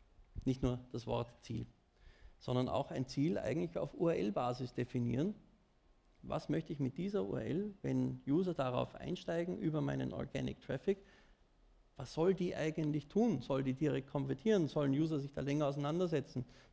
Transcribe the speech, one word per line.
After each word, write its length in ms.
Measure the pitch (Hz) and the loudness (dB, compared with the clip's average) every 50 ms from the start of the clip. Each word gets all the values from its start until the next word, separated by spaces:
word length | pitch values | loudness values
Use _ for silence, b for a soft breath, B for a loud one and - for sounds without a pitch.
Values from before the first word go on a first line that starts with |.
| - _ _ - - - - - - | -20 _ _ -20 -20 -14 -12 -2 0
Nicht 160 | 139 131 131 | 0 0 2
nur 180 | - 127 123 123 123 - | 2 0 0 -2 -4 -8
das 160 | - 120 113 117 | -10 -8 -4 -2
Wort 360 | 117 117 120 117 - - - | -2 -2 -2 -4 -8 -12 -10
Ziel, 220 | - 117 110 120 - - _ _ _ b b b b b b b b b b | -8 -6 -6 -6 -8 -12 _ _ _ b b b b b b b b b b
sondern 320 | - - 123 127 127 117 | -4 0 0 2 2 2
auch 220 | 78 107 143 - | 0 -2 -2 -2
ein 160 | 165 135 135 - | -4 -4 -4 -2
Ziel 300 | - - 139 160 196 202 | 0 0 2 2 2 0
eigentlich 400 | - - 135 156 175 165 - - | 0 0 0 0 -2 -2 -2 -2
auf 160 | - 147 - | -4 -4 -2
U-R-L-Basis 800 | - 180 170 165 - 180 208 202 147 127 123 123 123 135 123 - | 0 2 2 2 2 2 0 0 0 0 0 0 -2 -4 -4 -4
definieren. 600 | - 127 - - 127 120 120 120 123 147 202 214 - - - - _ _ _ _ _ _ _ _ _ _ _ _ _ | -4 -4 -2 0 0 0 2 2 2 0 0 -2 -4 -10 -20 -20 _ _ _ _ _ _ _ _ _ _ _ _ _
Was 280 | - 127 139 143 - - | -8 -6 -4 -4 -2 -2
möchte 240 | 147 160 160 - 170 | -2 -2 -2 -2 -4
ich 60 | 143 | -2
mit 180 | 143 127 - - | -2 -2 -2 -2
dieser 280 | 170 202 202 196 185 | -4 -2 0 0 0
U 100 | 202 - | 0 -2
R 100 | 131 117 | -2 -2
L, 280 | 113 131 170 208 214 202 - | -2 -2 -2 -2 -4 -6 -6
wenn 400 | - 135 131 131 127 131 131 127 - - | -2 0 2 2 2 0 -2 -4 -2 2
User 260 | 139 165 190 180 165 | 2 2 2 2 0
darauf 400 | - 139 127 123 127 127 127 - | 0 0 0 2 0 0 -2 -4
einsteigen 600 | - - - 175 185 - - 170 170 175 180 180 208 | -8 -6 -6 -6 -4 -2 -2 -2 0 0 -2 -2 -2
über 240 | 220 160 151 156 | 0 0 0 2
meinen 320 | 143 139 139 135 131 127 - | 2 0 0 0 -2 -2 -2
Organic 480 | - 131 - - 143 135 139 139 - | -4 -4 -4 -4 -4 -2 -4 -4 -6
Traffic, 420 | - - 135 139 - - 196 196 b b b b b b b b b _ _ _ - - - - _ _ _ - | -6 -6 -6 -2 0 0 0 0 b b b b b b b b b _ _ _ -20 -20 -20 -20 _ _ _ -12
was 160 | 135 120 - | -12 -6 -2
soll 200 | - 160 185 196 | 2 4 4 4
die 220 | 165 180 175 - | 4 0 -2 -2
eigentlich 540 | - 143 156 156 - 160 151 147 151 - - | 0 -2 -2 0 0 0 0 0 0 -2 0
tun? 320 | - 196 226 247 190 135 | 2 4 4 4 4 2
Soll 200 | - - 139 135 135 | 0 0 0 0 2
die 100 | 135 131 | 0 0
direkt 360 | 135 156 147 135 135 135 - | 2 2 2 2 2 0 -2
konvertieren? 600 | - 143 135 135 135 131 - 220 220 202 165 139 | -2 -2 0 0 -2 0 2 4 4 6 4 2
Sollen 240 | - 156 147 139 135 | 2 2 2 4 4
User 260 | 139 156 160 160 147 | 4 2 2 2 -2
sich 140 | 135 143 - | -2 -4 -4
da 80 | - | -4
länger 260 | 143 139 143 151 151 139 | 0 0 2 2 2 2
auseinandersetzen? 800 | 143 143 143 147 156 175 185 175 160 147 135 - - 127 127 B B B B B | 2 0 0 0 2 2 2 2 2 0 0 -2 -4 -6 -6 B B B B B